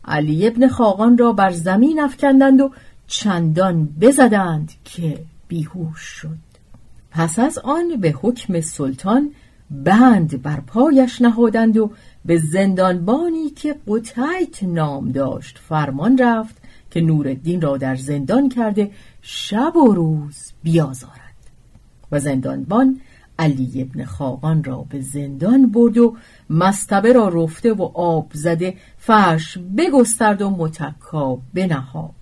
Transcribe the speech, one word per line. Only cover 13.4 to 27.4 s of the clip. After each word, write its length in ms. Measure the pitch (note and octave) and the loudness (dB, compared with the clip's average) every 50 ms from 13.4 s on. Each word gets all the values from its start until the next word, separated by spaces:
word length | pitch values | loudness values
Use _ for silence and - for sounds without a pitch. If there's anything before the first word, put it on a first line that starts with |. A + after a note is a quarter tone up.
| D#4+ C#4+ | -6 -8
که 260 | - - - D4+ D4 D4 - | -10 -8 -8 -8 -8 -8 -6
قتیت 760 | - G#3 A3+ A3+ - - A#3 B3+ D#4 F4+ F#4 E4+ - - - G3 | -4 -4 -4 -4 -8 -8 -6 -4 -4 -2 -4 -4 -6 -6 -8 -6
نام 480 | F3+ E3+ E3 D#3 D3 C#3 C#3 C#3+ C#3 | -4 -2 -2 -2 -4 -4 -6 -6 -4
داشت 460 | C3 C#3 C3+ C3 - - - - - | -4 -2 -4 -4 -6 -8 -12 -16 -20
فرمان 600 | - - - D#3 D#3 D3 C3+ C3 C#3 E3 A3+ C4+ | -20 -10 -6 -4 -4 -2 -4 -4 -4 0 2 2
رفت 380 | B3+ B3 A#3+ A#3 A3 A3 A3 - _ _ - - - _ - | 4 4 2 2 0 -4 -8 -14 _ _ -20 -20 -20 _ -8
که 100 | - E3+ | -4 -2
نورالدین 600 | E3 D#3+ D#3+ D3+ C#3+ C3+ C3+ C3 C3 D#3+ F3 F3+ | 0 0 0 0 -2 -4 -6 -6 -6 -4 -4 -2
را 160 | E3 C#3+ C#3 | -2 -2 -4
در 180 | C3+ C3+ C3 C3 | -4 -4 -6 -6
زندان 540 | B2+ C3 C#3 D3 C#3+ C#3 C3 G3+ C4 C#4+ C4 | -6 -6 -6 -6 -6 -2 0 0 0 0 0
کرده، 420 | C4 B3 A#3 G#3+ G#3 G#3+ G3+ G3+ - - - - _ - | -2 -2 -4 -2 -2 -2 -4 -4 -6 -18 -20 -20 _ -20
شب 540 | - - - - - - G3+ G#3+ C4+ E4 E4 | -20 -16 -14 -12 -10 -6 -4 -2 -2 0 2
و 180 | E4+ D4 A3+ G3+ | 4 4 4 4
روز 580 | F3 E3 D#3 D#3+ D3+ D3 D3 - - - - - - - | 2 0 -2 -2 -4 -6 -10 -16 -18 -20 -20 -20 -8 -4
بیازارد. 680 | E3 E3 F3 - C3+ C3 - - - - - - - - - - - - _ _ _ _ - _ _ _ _ - - | 0 0 0 0 0 -6 -14 -16 -20 -20 -20 -20 -20 -20 -20 -20 -20 -20 _ _ _ _ -20 _ _ _ _ -12 -6
و 80 | D3+ D3 | -6 -4
زندانبان 800 | C3+ D3 C3+ C3 C3 C3+ C3+ C3+ C3 C#3+ G3 A#3 C4+ C4 C4 - - - - - _ _ _ - | -2 -2 -4 -4 -4 -6 -8 -8 -6 -2 0 2 2 2 0 -2 -10 -20 -20 -20 _ _ _ -2
علی 420 | D#3+ D3+ C3+ B2+ C3 B2 - C#3 | 0 0 0 0 -4 -6 -6 -8
ابن 240 | C3 C3+ - - C3+ | -8 -8 -8 -10 -10
خاقان 580 | - - - C#3+ C3 B2+ - - D#3 D#3+ D#3 C#3+ | -10 -10 -8 -8 -8 -8 -6 -4 -2 -2 -2 -2
را 220 | C3+ B2+ - - - | -4 -10 -10 -12 -12
به 120 | - C#3 | -12 -12
زندان 680 | C3 C3 - C#3+ C#3+ C#3 C#3 C3 D#3 G3+ B3 C#4 C4 A3+ | -12 -10 -10 -10 -10 -10 -8 -4 0 2 4 4 4 4
برد 260 | G3+ A#3 A#3 A#3 G#3 | 4 4 4 4 6
و 180 | A#3+ A#3+ A3+ A3+ - - - _ - _ - | 4 4 4 2 -4 -20 -20 _ -20 _ -2
مصطبه 640 | D3+ E3 F3 F#3+ G3+ - - - G#3 G3 G3 A#3 C4 | 0 2 2 2 0 -2 -4 -2 -2 2 4 4 4
را 140 | B3 A3 | 6 4
رفته 460 | F#3+ E3+ E3+ | 2 0 0